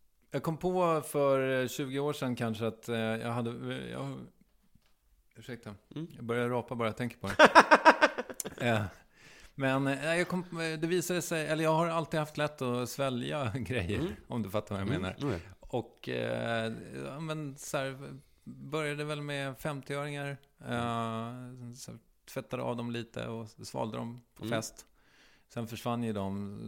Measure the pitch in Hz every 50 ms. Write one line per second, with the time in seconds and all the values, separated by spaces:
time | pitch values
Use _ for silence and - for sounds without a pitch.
0 | - _ _ _ _ _ - 139 - 165 160 147 - 185 185 180 180 170 160 156
1 | 147 - - 147 143 139 135 135 131 131 131 131 127 123 - - 147 131 131 139
2 | 143 147 147 147 139 127 123 117 123 113 110 104 120 113 110 - - - 117 113
3 | 110 110 113 113 113 120 117 123 120 117 120 123 127 123 127 131 131 120 117 127
4 | 135 139 135 135 123 123 - _ - _ _ _ _ _ - - _ _ _ _
5 | _ _ _ _ _ _ _ 117 113 - 123 117 - 107 101 98 _ - - -
6 | 160 - - - 123 113 117 123 120 120 123 120 113 - 131 117 117 110 104 -
7 | 127 117 - - - 98 98 - 311 - - - - - 311 - - 320 - -
8 | - - - - 247 - - - - - - - - 120 113 107 104 92 - -
9 | - _ _ - - - - - - - - - 139 131 131 135 139 135 139 135
10 | 139 156 165 175 180 170 175 185 175 180 175 165 165 160 160 160 160 165 180 180
11 | 165 - 180 175 151 - 175 160 151 151 156 156 160 156 160 156 170 170 165 165
12 | 160 - - 156 151 151 - - 147 147 147 - 135 123 120 123 123 117 - -
13 | 139 135 127 120 127 139 151 151 135 113 98 135 113 - 127 120 90 85 101 117
14 | 147 190 208 - - - 127 120 107 95 98 107 - - 104 98 98 98 98 90
15 | 92 92 90 - 131 143 107 85 85 - - - - - - 127 - - - -
16 | - - 127 123 117 117 117 120 117 117 117 113 113 113 113 113 113 113 - -
17 | 67 69 135 147 165 160 156 156 151 143 135 143 - - - 147 135 135 135 131
18 | 143 139 139 135 - _ _ _ - - 127 135 135 139 143 156 156 147 147 147
19 | 147 151 151 147 147 147 143 139 139 139 131 - - 160 147 139 127 - 143 143
20 | 143 147 143 143 143 143 139 139 - _ _ - - 123 120 120 117 120 117 117
21 | 117 113 113 113 113 117 123 127 127 123 127 127 123 120 120 123 - - 117 117
22 | - _ _ _ _ - - 139 127 - - 123 123 123 123 120 120 120 117 120
23 | 113 113 - 120 117 117 113 113 113 110 - - 110 - - 131 123 110 107 123
24 | 120 117 120 127 - _ _ - 107 107 117 110 110 - - - - _ _ _
25 | _ _ - - - - - - _ - - 120 117 110 117 107 - 123 117 117
26 | 120 113 107 104 98 98 98 101 101 98 101 107 113